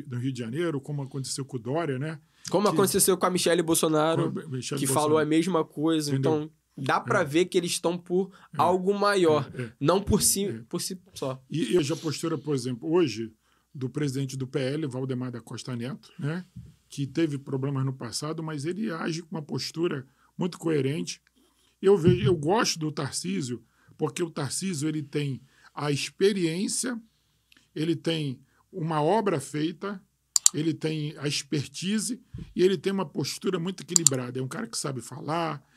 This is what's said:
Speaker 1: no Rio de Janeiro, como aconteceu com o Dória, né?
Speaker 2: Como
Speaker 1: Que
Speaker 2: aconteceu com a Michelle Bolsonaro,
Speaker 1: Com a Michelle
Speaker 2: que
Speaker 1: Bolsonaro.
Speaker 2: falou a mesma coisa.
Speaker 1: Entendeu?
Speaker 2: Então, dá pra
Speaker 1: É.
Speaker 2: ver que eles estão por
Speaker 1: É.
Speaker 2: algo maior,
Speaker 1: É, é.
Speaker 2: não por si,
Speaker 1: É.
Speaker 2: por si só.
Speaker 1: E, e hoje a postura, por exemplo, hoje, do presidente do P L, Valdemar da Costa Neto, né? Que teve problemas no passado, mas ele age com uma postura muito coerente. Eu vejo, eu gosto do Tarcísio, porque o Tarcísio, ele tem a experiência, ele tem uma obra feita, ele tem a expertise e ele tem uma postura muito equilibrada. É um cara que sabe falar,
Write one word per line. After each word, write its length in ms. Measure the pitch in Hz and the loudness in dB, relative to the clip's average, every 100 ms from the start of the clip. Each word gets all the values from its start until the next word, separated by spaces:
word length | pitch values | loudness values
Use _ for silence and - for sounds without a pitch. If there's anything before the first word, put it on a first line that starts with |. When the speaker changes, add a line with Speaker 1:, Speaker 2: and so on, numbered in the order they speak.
| 143 | -6
Speaker 1:
no 100 | 123 | -4
Rio 140 | 131 | -4
de 80 | 123 | -4
Janeiro, 400 | 113 139 170 147 | -6 -4 -2 -4
como 220 | 143 147 | -4 -6
aconteceu 420 | 135 139 131 - | -6 -8 -6 -6
com 140 | 135 127 | -6 -6
o 20 | |
Dória, 400 | 117 151 160 127 | -4 -2 -2 -2
né? 200 | 156 160 _ _ - | -4 -8 _ _ 0
Speaker 2:
Como 200 | 165 202 | 2 4
Speaker 1:
Que 40 | |
Speaker 2:
aconteceu 440 | 160 190 196 190 180 | 4 4 4 4 4
com 80 | 185 | 4
a 40 | |
Michelle 320 | 180 175 170 | 4 4 4
Bolsonaro, 720 | 165 160 165 156 156 165 - | 4 4 4 4 4 2 0
Speaker 1:
Com 80 | 196 | -2
a 40 | 165 | -6
Michelle 320 | 131 - 139 | -8 -4 -2
Speaker 2:
que 60 | 135 | 0
Speaker 1:
Bolsonaro. 80 | |
Speaker 2:
falou 240 | 147 151 156 | 2 4 4
a 80 | 151 | 4
mesma 400 | 160 165 170 151 | 4 4 2 0
coisa. 460 | - 160 160 147 | 0 2 2 2
Speaker 1:
Entendeu? 320 | 135 160 156 | 2 2 2
Speaker 2:
Então, 80 | 156 _ _ - | -2 _ _ -6
dá 220 | 135 175 | 0 0
pra 220 | 220 214 | 2 2
Speaker 1:
É. 40 | 156 | 4
Speaker 2:
ver 200 | 156 185 | 2 4
que 120 | 185 | 2
eles 140 | 175 | 0
estão 260 | - 170 180 | 0 -2 -4
por 340 | - 180 190 - - | -2 -2 -2 -6 -8
Speaker 1:
É. 40 | 143 | 2
Speaker 2:
algo 360 | 160 185 185 | 4 4 2
maior, 560 | 202 202 202 165 151 127 | 2 4 6 6 4 2
Speaker 1:
É, 80 | - | -6
é. 100 | 117 - | -8 0
Speaker 2:
não 220 | 143 185 | 4 4
por 200 | 196 202 | 4 4
si, 240 | 147 190 202 | 4 2 -2
Speaker 1:
É. 160 | 113 - | -4 -8
Speaker 2:
por 120 | - | -8
si 160 | - 190 _ | -6 -10 _
só. 280 | - 139 131 - | -8 -6 -6 -6
Speaker 1:
E, 240 | 147 180 | -2 2
e 40 | 180 | 2
hoje 140 | 143 | 2
a 20 | 156 | -2
postura, 420 | 160 - 165 156 | -4 -4 -2 -2
por 180 | 147 139 | -2 -2
exemplo, 340 | 123 120 160 | -2 -6 0
hoje, 400 | 175 151 107 110 - _ _ _ - | 2 2 0 -8 -10 _ _ _ -8
do 140 | 131 | -6
presidente 460 | 147 143 131 135 135 | -2 -2 -2 -4 -6
do 100 | 131 | -4
P 120 | 147 | -2
L, 280 | 131 151 151 | -2 -2 -4
Valdemar 420 | 127 131 123 127 | -4 -4 -4 -6
da 80 | 120 | -8
Costa 340 | - 117 - 120 | -12 -12 -8 -6
Neto, 340 | 120 - - - | -6 -10 -14 -8
né? 280 | 139 170 180 - - - _ | -6 -6 -8 -16 -20 -20 _
Que 160 | - 139 | -8 -6
teve 320 | 147 165 143 | 0 0 -2
problemas 480 | 139 135 135 135 135 | -4 -4 -2 0 -2
no 80 | |
passado, 480 | 131 120 - 151 160 | -4 -8 -6 -6 -6
mas 220 | 160 151 151 | -6 -6 -6
ele 240 | 185 220 | -4 -4
age 300 | 165 180 160 | -4 -4 -4
com 140 | - 165 | -6 -8
uma 60 | |
postura 640 | 143 127 - 160 170 147 - _ _ - | -6 -6 -6 -2 -2 -2 -10 _ _ -4
muito 200 | 180 - | -4 -2
coerente. 640 | 165 151 131 160 175 - _ _ _ _ _ - | 0 0 0 -2 -6 -10 _ _ _ _ _ 0
Eu 140 | 190 196 | 6 6
vejo, 300 | 165 - - | 6 6 4
eu 100 | 160 | 2
gosto 440 | 147 220 254 170 | 2 2 2 0
do 120 | 156 | -4
Tarcísio, 720 | 139 135 - 180 196 127 117 - _ _ - | -4 -6 -4 -4 -4 -4 -6 -10 _ _ -4
porque 240 | 151 - | -4 -2
o 60 | 170 | -6
Tarcísio, 580 | 165 139 - 190 156 151 | -4 -4 -4 -4 -2 -2
ele 140 | 156 | -4
tem 360 | 147 147 143 123 - _ - - | -4 -4 -2 -4 -10 _ -16 -6
a 160 | 147 | -2
experiência, 1080 | 139 - - 190 202 165 165 220 - 254 226 - _ _ _ _ _ _ 160 | -2 -2 2 2 4 0 0 -2 -2 -2 -4 -10 _ _ _ _ _ _ -4
ele 200 | 160 160 | -2 0
tem 440 | 165 165 143 123 _ _ _ | 0 -2 -2 -6 _ _ _
uma 280 | 185 165 156 | -6 -2 2
obra 380 | 151 220 202 156 | 4 4 2 0
feita, 640 | - 151 160 165 202 214 _ _ _ - - | -2 -4 -4 -4 -8 -8 _ _ _ 0 2
ele 200 | 143 160 | 2 -2
tem 420 | 147 160 156 147 - | 0 -2 -2 -4 -4
a 80 | 147 | -4
expertise 920 | 143 - 151 - - 180 214 196 254 _ - - - | -4 -2 -2 -2 -6 -2 0 -2 -6 _ -12 -8 2
e 80 | |
ele 140 | 180 180 | 2 2
tem 140 | 190 | 0
uma 140 | 196 170 | -2 -2
postura 540 | - 139 - 202 180 | -4 -4 -4 -4 -2
muito 220 | 175 190 | -2 -6
equilibrada. 580 | - 170 165 131 123 123 | 0 4 4 4 -4 -6
É 20 | |
um 40 | 131 | -6
cara 180 | - 233 | -6 -8
que 100 | - | -6
sabe 240 | 151 131 | -6 -6
falar, 600 | - 135 - 165 165 143 _ | -10 -10 -4 -2 -2 -6 _